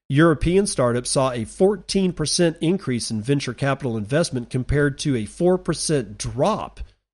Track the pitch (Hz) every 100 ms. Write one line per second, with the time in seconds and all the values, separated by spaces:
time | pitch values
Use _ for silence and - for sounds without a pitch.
0 | - 135 165 151 160 185 202 - 123 120
1 | 123 147 131 123 107 - 190 202 - 196
2 | 185 - 151 - 175 160 165 190 - 120
3 | - 110 107 143 135 117 139 131 135 113
4 | 101 147 170 127 117 127 123 143 147 139
5 | 151 123 104 - 175 185 180 160 - 147
6 | 104 107 117 113 165 202 80 - - _
7 | _